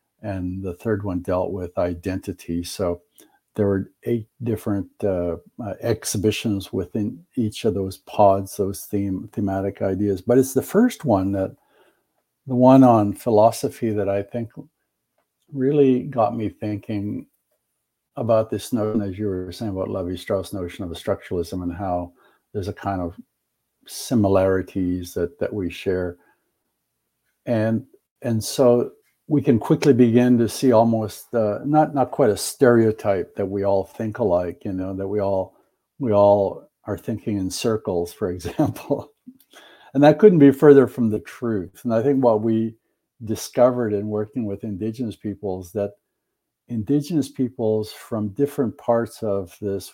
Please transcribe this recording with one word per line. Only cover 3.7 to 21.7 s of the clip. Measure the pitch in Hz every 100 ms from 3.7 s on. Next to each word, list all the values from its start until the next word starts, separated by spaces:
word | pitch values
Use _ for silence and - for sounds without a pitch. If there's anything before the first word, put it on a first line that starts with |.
| 98 98 _
eight | - 120 110 _
different, | 117 107 - 101 92 _
uh, | 104 92 87 82 - -
uh, | 110 95
exhibitions | 110 110 - 107 107 107 120 101 -
within | 101 90 113 104 - - -
each | 110 - 117
of |
those | 98 95 -
pods, | - - 101 98 98 -
those | 98 98 -
theme-, | 104 98 92 110
thematic | - 104 95 98 -
ideas. | 98 95 104 95
But | 104 123
it's | 131
the | 135
first | 131 190 247 -
one | 143 101 95
that, | 98 95 - _ _ _ _ _ _ _ _ -
the | 127
one | 127 135 131
on | 113 101
philosophy, | 98 - 107 110 113 127 - 117
that | 107 98
I | 98
think | 98 120 113 - 151 _ _ _ _ _ _ _ _
really | 139 131 147 135 127
got | 143 127 107 117
me | 104
thinking | - 107 104 - 104 104 107 - _ _ _ _ _ _ _ _ -
about | 117 113 110
this | 107 -
notion, | 120 107 107
as | 101 95
you | 107
were | 92 90
saying | 87 110
about | 95 92
Levi-Strauss' | 95 87 90 - 101 92
notion | 101 87 -
of | 92
a | 82
structuralism | - 98 - 90 104 92
and | 87